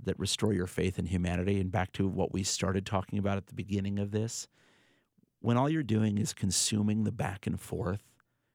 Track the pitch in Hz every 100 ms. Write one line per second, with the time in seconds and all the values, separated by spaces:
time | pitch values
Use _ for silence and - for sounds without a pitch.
0 | 113 - 95 - 107 98 92 - 90 92
1 | 90 90 90 87 92 101 92 95 92 -
2 | 98 90 92 95 95 - 95 95 95 98
3 | - 107 98 98 - - 95 101 98 101
4 | 101 107 113 - - _ _ _ _ _
5 | _ _ _ _ - 120 139 160 123 110
6 | 110 104 113 - 98 87 - 107 104 107
7 | 104 107 92 98 - 90 - 87 92 101
8 | - _ _ _ _